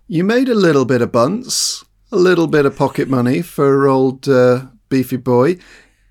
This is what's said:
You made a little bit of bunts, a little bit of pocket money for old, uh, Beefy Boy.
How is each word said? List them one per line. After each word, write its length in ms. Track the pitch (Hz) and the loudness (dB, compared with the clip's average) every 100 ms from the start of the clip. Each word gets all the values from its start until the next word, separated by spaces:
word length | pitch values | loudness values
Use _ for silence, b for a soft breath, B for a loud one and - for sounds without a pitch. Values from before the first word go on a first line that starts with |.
| - | -8
You 160 | 165 | -4
made 260 | 190 240 262 | 0 0 0
a 60 | |
little 300 | 220 175 143 | 0 2 2
bit 180 | 123 127 | 2 0
of 80 | 117 | 0
bunts, 720 | 123 127 220 - - - - - _ - | 0 -2 -2 -6 -6 -6 -8 -16 _ -6
a 40 | 208 | 0
little 300 | 180 175 160 | 2 2 0
bit 180 | 151 | 0
of 120 | 139 - | 0 0
pocket 320 | 139 - 135 | -4 -2 -2
money 340 | 131 120 160 | -2 0 -2
for 460 | 170 - 139 139 139 | -4 -2 0 2 2
old, 400 | 135 131 131 143 | 2 0 -2 0
uh, 380 | 131 123 123 135 - - | 2 4 2 -4 -18 -6
Beefy 280 | 135 127 123 | -4 -2 -4
Boy. 420 | 127 123 139 180 b b b b b | 0 2 2 -2 b b b b b